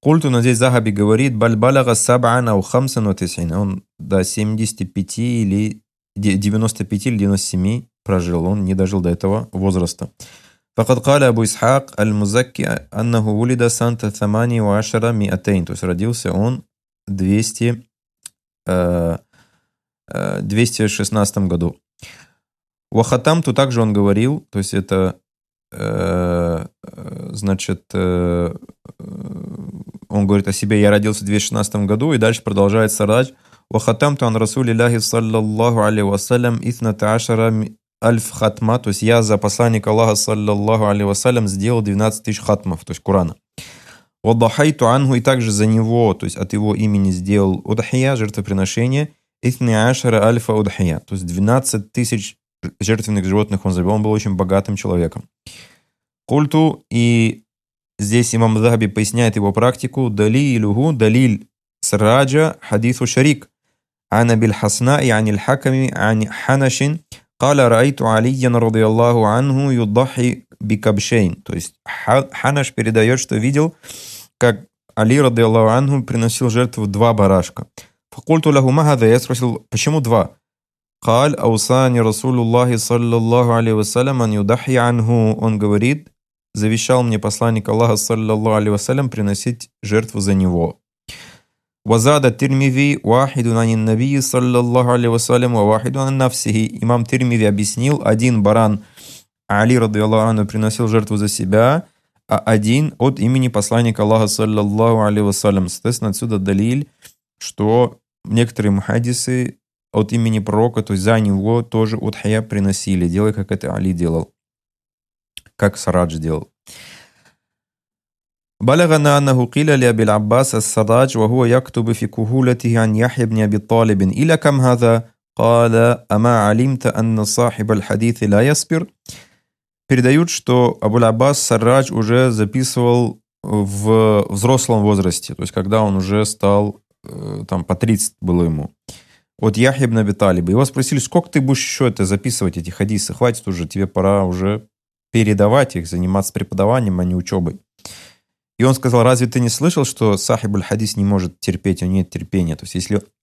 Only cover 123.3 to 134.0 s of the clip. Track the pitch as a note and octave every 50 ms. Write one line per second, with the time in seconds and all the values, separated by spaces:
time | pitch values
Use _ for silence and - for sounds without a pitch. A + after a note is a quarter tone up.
123.3 | A2+ A2 G#2+ G#2 G#2+ G#2+ - - A2+ A2+ A#2 A2 G#2+ F#2+ G2 F#2+ F#2+ G#2+ A#2 D#3+
124.3 | E3 D#3+ - D3+ C#3+ C#3 B2+ B2+ B2 A#2 A#2+ A#2 A2+ A2+ A#2 - _ _ _ _
125.3 | _ - A2+ A2+ A#2 A#2 A#2 A#2 A2+ A2+ A#2 A#2+ A#2+ A#2+ - _ G2+ G#2 A2+ A#2+
126.3 | A#2+ A2+ G#2 G#2 G#2+ A2+ B2 C3+ C3+ B2+ - B2+ - - A2+ A2+ A2 A2 G#2+ G2+
127.3 | - - A#2+ A#2+ - - G#2+ G#2+ A2 G#2 F#2 - G2 G2 A2+ A#2 A#2 - - G#2
128.3 | G2+ G2+ A#2 C3+ D3+ - - _ E3+ D#3+ E3+ - _ _ _ - - - - _
129.3 | _ _ _ _ _ _ _ _ _ _ _ _ C3+ B2+ B2 B2+ C#3 D3+ E3+ E3+
130.3 | - - _ - B2 B2 B2 A#2 - - - G#2+ G#2 A#2+ A#2 A2+ A2 A2 B2+ C#3
131.3 | C#3+ - - - A#2+ A2 A2 A#2 B2+ C3+ C3 - F2+ G#2 A2+ G#2+ A#2+ B2 C3 B2+
132.3 | A#2 G#2+ G#2+ G#2 G#2+ C3 C3 B2+ - B2+ B2 A#2+ A#2+ B2 A#2+ A2+ A2+ _ _ _
133.3 | _ _ - G2 G#2 G#2+ G2+ G2 G2 G2+ G2+ A2 A2 A2+